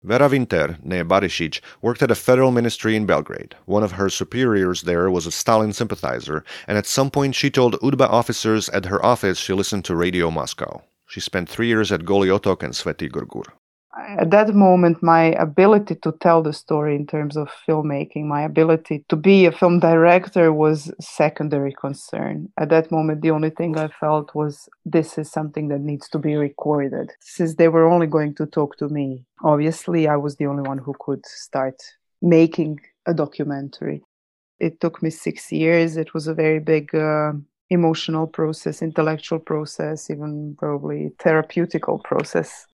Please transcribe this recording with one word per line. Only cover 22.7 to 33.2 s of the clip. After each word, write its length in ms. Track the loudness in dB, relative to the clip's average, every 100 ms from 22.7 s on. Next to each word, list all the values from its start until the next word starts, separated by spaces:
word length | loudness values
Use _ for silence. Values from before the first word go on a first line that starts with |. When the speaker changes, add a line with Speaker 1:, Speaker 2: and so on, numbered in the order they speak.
Speaker 2:
that 200 | 2 2
moment, 300 | -2 -2 -2
the 120 | 0
only 180 | 0 -2
thing 260 | -4 -4 -4
I 120 | -6
felt 460 | -4 -2 -2 -2
was, 320 | -4 -4 -6 -20 _ -2
"This 320 | 0 0 -6
is 120 | -8
something 380 | -6 -6 -6 -4
that 140 | -4
needs 260 | -4 -8 -6
to 100 | -6
be 180 | -2 -2
recorded." 760 | -2 -4 -2 -2 -2 -6 -10 -14
Since 360 | -20 -4 -4 4
they 120 | 4
were 180 | 6 6
only 200 | 4 2
going 280 | 0 -2 -4
to 100 | -6
talk 320 | -2 -4 -4
to 100 | -6
me, 380 | -4 -6 -8 -14 _
obviously, 640 | 0 2 0 -4 -4 0 2
I 80 | 0
was 200 | -4 -4
the 100 | -4
only 180 | -4 -6
one 60 | -8
who 160 | -10 -12
could 280 | -8 -10 -10
start 520 | -20 -8 -4 -4 -6 -20 _ _ _
making 580 | 4 6 6 2 -4 -6 _ _
a 80 | -4
documentary. 880 | -2